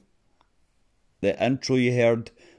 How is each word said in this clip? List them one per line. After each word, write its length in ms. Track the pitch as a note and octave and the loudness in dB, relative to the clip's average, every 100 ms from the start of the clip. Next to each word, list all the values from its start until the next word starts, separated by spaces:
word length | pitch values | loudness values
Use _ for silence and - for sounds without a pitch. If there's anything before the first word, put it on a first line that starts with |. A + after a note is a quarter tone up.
| _ _ _ _ _ _ _ _ _ _ _ _ | _ _ _ _ _ _ _ _ _ _ _ _
the 200 | G2 - | -4 -2
intro 340 | A#2 C3+ - C3 | -2 -2 -2 0
you 160 | A#2+ | 0
heard 380 | A#2+ A#2 A#2 A2+ - - | 2 2 2 -4 -18 -20